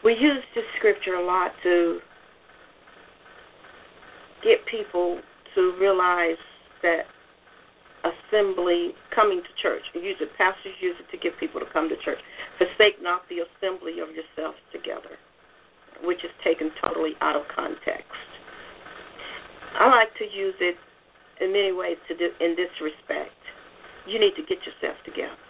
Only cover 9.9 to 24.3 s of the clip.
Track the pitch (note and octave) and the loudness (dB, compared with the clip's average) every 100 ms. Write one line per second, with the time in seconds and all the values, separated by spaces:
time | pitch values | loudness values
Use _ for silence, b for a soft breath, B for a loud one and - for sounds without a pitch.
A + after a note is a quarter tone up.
9.9 | E3+ F#3 F#3+ D#3 - F#3+ F#3+ F#3+ F#3 F#3 | -8 -8 -6 -8 2 0 0 -12 -6 -4
10.9 | F3 - F3+ F3 - D#3+ - - D#3+ D#3+ | -4 -14 -6 -6 -4 -8 -8 -4 -2 -2
11.9 | - - - B B B - F3+ - F3+ | -4 -6 -8 B B B 0 0 6 4
12.9 | - F3+ F3 - F3 E3+ _ F#3+ F#3 E3 | 4 -2 -2 -4 -8 -8 _ -6 -4 -10
13.9 | E3+ D#3+ D#3+ D#3+ - D#3 - _ - - | -10 -10 -12 -14 -10 -10 -10 _ -14 -10
14.9 | - - - _ _ _ _ _ _ - | -10 -12 -20 _ _ _ _ _ _ -20
15.9 | - E3+ F3 E3+ - F#3 E3 D#3 - D#3+ | -10 -6 -4 -6 -4 0 0 -2 -2 -2
16.9 | D#3+ D#3+ D#3 D3+ D3 D3 - - - - | 0 -2 0 0 0 -4 -6 -6 -4 -4
17.9 | - - - - - - - - - - | -6 -10 -18 -16 -20 -20 -20 -20 -20 -18
18.9 | - - - B B - - - - A#3 | -18 -18 -16 B B -18 -20 -10 4 8
19.9 | B3+ A3 - G#3 G3+ G3 F#3+ F3+ F3 - | 8 6 0 -8 -2 -4 0 -2 -2 -12
20.9 | _ _ _ - - F#3+ G3 G3 F3+ F3+ | _ _ _ -20 -6 0 2 2 0 -4
21.9 | E3 - E3 E3+ - E3+ E3+ F3+ - D#3 | -6 -8 -2 -2 0 0 0 -4 -4 -8
22.9 | - - - C#3 _ - - - - - | -8 -8 -6 -6 _ -20 -20 -20 -20 -20
23.9 | - - A3 G3+ | -20 -6 2 2